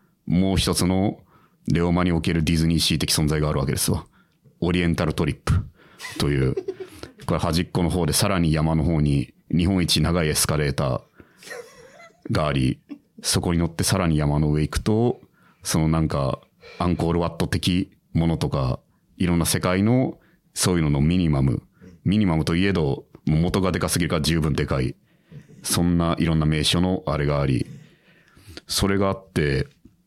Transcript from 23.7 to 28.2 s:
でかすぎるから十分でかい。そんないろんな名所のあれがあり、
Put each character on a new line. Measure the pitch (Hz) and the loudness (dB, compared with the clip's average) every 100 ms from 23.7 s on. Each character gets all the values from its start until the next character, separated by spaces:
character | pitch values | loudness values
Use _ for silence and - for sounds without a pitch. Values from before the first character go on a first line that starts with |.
で | 85 | 0
か | 87 | -2
す | 85 | -2
ぎ | 82 | 0
る | |
か | 85 | -2
ら | |
十 | 76 82 | 0 0
分 | 76 | 0
で | 69 71 | 0 -2
か | 67 | -2
い。 | 64 - _ _ _ - - - | -4 -6 _ _ _ -20 -20 -14
そ | - 90 | -4 0
ん | 87 87 | 2 2
な | 85 - | 2 0
い | 82 | 0
ろ | 80 | 2
ん | |
な | 78 | 2
名 | 76 | 0
所 | - 87 | 0 0
の | 92 92 - | 0 -2 -2
あ | 73 | -2
れ | 71 | 0
が | 71 | 0
あ | 67 | 0
り、 | 60 - - - _ _ _ | -2 -4 -12 -20 _ _ _